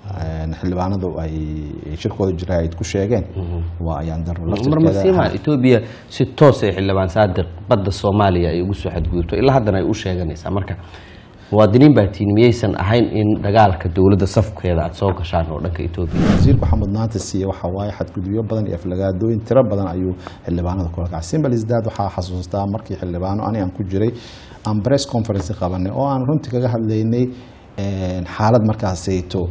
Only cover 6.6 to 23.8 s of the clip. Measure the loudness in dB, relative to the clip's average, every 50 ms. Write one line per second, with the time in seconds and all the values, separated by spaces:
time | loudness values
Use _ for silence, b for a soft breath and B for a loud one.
6.6 | 2 0 0 0 0 0 2 2 0 0 4 2 2 4 2 0 -2 -4 -6 -14
7.6 | 0 0 0 2 2 -2 -4 0 0 2 4 4 4 4 4 4 2 0 0 0
8.6 | -2 -2 -4 -4 -6 -6 -4 -2 -2 -2 -2 -2 -2 -2 -2 2 2 4 4 4
9.6 | 4 2 0 0 0 0 -2 -2 -2 -4 -4 -4 -4 -6 -8 -8 -8 -6 -4 -4
10.6 | -4 -6 -8 -10 B B B B B B B B B B B B B B 4 6
11.6 | 6 6 8 8 8 8 8 8 4 2 0 -2 0 2 4 6 6 6 4 4
12.6 | 0 -2 0 0 0 2 2 2 2 2 2 0 2 2 2 0 0 2 6 6
13.6 | 6 6 4 2 -2 -2 2 4 6 6 6 4 2 2 2 2 2 2 -2 -6
14.6 | -2 -2 0 0 -2 -4 -4 -2 -2 -2 0 -2 -4 -2 -2 -2 -2 -2 -4 -6
15.6 | -4 -6 -4 -4 -6 -6 -4 -4 -6 -4 0 0 2 4 4 6 6 6 6 4
16.6 | 4 2 2 2 2 0 -2 -2 -2 -2 -2 -4 -6 -4 -4 -2 -2 -2 -4 -4
17.6 | -6 -6 -4 -4 -4 -6 -4 -6 -8 -6 -6 -8 -6 -4 -2 -2 -2 -2 -2 -4
18.6 | -2 -4 -6 -6 -6 -6 -4 -2 -2 -2 -2 0 -2 0 -2 -2 -2 2 2 2
19.6 | 2 2 0 -2 -2 -2 -4 -2 -2 -4 -4 -6 B B B B B -4 -4 -2
20.6 | -2 -2 -2 -2 -4 -4 -4 -6 -6 -4 -4 -6 -6 -4 -2 0 0 0 0 0
21.6 | 0 0 0 0 0 -2 -4 -4 -4 -4 -2 -6 -6 -6 -6 -8 -6 -4 -4 -4
22.6 | -2 -2 -4 -6 -6 -8 -10 -8 -6 -6 -4 -4 -4 -2 -2 -2 -2 -2 -2 -2
23.6 | -2 -4 -4 -6